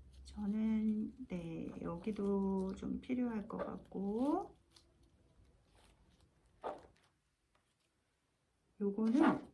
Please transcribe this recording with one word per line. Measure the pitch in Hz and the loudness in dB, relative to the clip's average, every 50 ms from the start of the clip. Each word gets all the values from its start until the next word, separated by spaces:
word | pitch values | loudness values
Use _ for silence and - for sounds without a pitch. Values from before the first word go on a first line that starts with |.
| - - - - - | -20 -20 -20 -20 -20
저는, | - - 208 208 202 208 214 220 220 220 214 220 220 214 214 214 - - - 254 - | -14 -8 -6 -2 -2 0 2 2 2 2 2 2 2 2 0 -2 -4 -6 -10 -10 -8
네, | 185 175 170 165 165 165 - - - - | -6 -6 -6 -6 -8 -6 -8 -8 -8 -6
여기도 | - 170 170 170 - 220 202 202 202 202 202 196 196 190 196 190 190 190 196 | -6 -6 -6 -4 -4 -4 -2 0 0 2 2 2 2 2 2 2 0 -2 -4
좀 | - - - 196 - | -4 -4 -4 -4 -4
필요할 | - - 254 247 247 240 226 214 196 - | -4 -2 -2 0 0 0 -2 -4 -4 -4
것 | - - | -6 -6
같고, | - - - 185 - - - 190 196 202 208 226 262 294 330 370 415 - - - _ _ - - _ _ _ _ - - _ _ _ _ _ _ - - - _ _ _ _ - - - - _ - _ - _ - _ _ _ _ _ _ _ - - - - - - - _ _ _ _ _ _ _ _ _ _ _ _ _ _ _ _ _ _ _ _ _ _ _ _ _ _ _ _ _ _ _ _ _ _ _ _ - | -6 -6 -6 -10 -10 -10 -6 -4 -2 -2 0 0 2 2 2 2 0 -2 -10 -20 _ _ -20 -20 _ _ _ _ -20 -20 _ _ _ _ _ _ -20 -20 -20 _ _ _ _ -20 -20 -20 -20 _ -20 _ -20 _ -20 _ _ _ _ _ _ _ -8 -8 -8 -8 -12 -20 -20 _ _ _ _ _ _ _ _ _ _ _ _ _ _ _ _ _ _ _ _ _ _ _ _ _ _ _ _ _ _ _ _ _ _ _ _ -2
요거는 | 208 202 196 220 220 226 233 294 320 247 - - - - | -2 0 0 2 4 4 6 8 8 8 6 4 2 -8